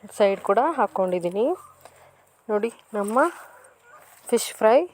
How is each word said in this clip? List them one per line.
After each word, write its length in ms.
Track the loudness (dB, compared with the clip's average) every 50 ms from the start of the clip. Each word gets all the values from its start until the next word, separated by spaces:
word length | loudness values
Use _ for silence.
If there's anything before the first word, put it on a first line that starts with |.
| -20 -20 -2 0
ಸೈಡ್ 220 | 2 2 2 -2 -2 0
ಕೂಡ 120 | 2 2 2 0 0
ಹಾಕ್ಕೊಂಡಿದ್ದೀನಿ. 680 | 0 -2 -2 0 -2 -2 -2 -2 -2 -4 -4 -2 -2 -2 -2 -2 -4 -10 -20 -20 _ _ -20 _ -20 -20 -20 _ _ _ _ _ _ _ -4
ನೋಡಿ, 200 | -4 -2 -2 -4 -8 -12 _ _ -8 -6
ನಮ್ಮ 180 | -6 -2 0 2 0 0 0 -8 -20 -20 -20 -20 -20 -20 _ _ _ -20 -20 -20 -20 -20 -20 -20 _ -2
ಫಿಶ್ 240 | -2 -2 -2 -4 -6 0
ಫ್ರೈ 180 | 4 4 4 4 2 0